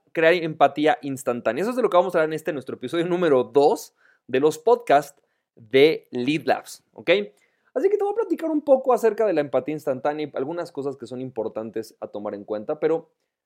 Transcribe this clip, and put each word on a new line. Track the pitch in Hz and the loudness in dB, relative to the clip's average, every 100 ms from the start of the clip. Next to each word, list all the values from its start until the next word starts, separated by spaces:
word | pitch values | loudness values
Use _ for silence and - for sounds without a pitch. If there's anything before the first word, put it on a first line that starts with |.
| _ | _
crear | - 160 | 0 2
empatía | 175 165 156 143 139 151 - | 2 0 2 2 4 0 0
instantánea. | 143 131 - 123 113 117 | -4 -6 -4 -2 -2 -2
Eso | 196 | -4
es | 247 | -2
de | |
lo | 233 | 2
que | 175 | 2
vamos | 180 | 2
a | 175 | 0
hablar | 156 | -2
en | |
este, | 156 156 | -4 -6
nuestro | 156 - 117 | -8 -8 -10
episodio | 127 170 170 | -6 -4 -2
número | 175 175 131 | 0 4 4
dos | 117 139 147 220 - _ _ _ _ | 4 4 4 2 -6 _ _ _ _
de | 123 | 0
los | 151 156 | 0 0
podcasts | - 240 240 143 151 _ _ _ _ _ | 2 2 4 2 2 _ _ _ _ _
de | 113 131 147 - _ | 0 4 6 4 _
Lead | 123 123 143 | -6 -2 -2
Labs, | 120 104 - - _ | 0 -2 -2 -20 _
¿ok? | - 113 185 208 _ _ _ _ | -14 0 0 0 _ _ _ _
Así | - 349 | -2 0
que | 403 | 0
te | |
voy | 403 | -2
a | 415 | -2
platicar | 453 330 330 | -4 -4 -2
un | 311 | -4
poco | 294 262 262 | 2 2 4
acerca | 240 226 208 220 | 2 2 0 0
de | |
la | 165 | 0
empatía | 147 131 127 | 0 -2 -4
instantánea | 156 147 127 147 151 147 | -8 -4 -4 -4 -4 -6
y | 143 | -6
algunas | 139 175 170 | -8 -8 -10
cosas | 143 139 135 | -8 -8 -8
que | 113 | -12
son | 127 | -10
importantes | 131 120 107 107 113 107 107 _ | -10 -6 -6 -6 -8 -8 -10 _
a | 110 | -12
tomar | 104 104 101 | -10 -10 -10
en | |
cuenta, | 101 107 107 - | -8 -8 -6 -4
pero | 160 165 165 _ _ _ | -2 -2 -4 _ _ _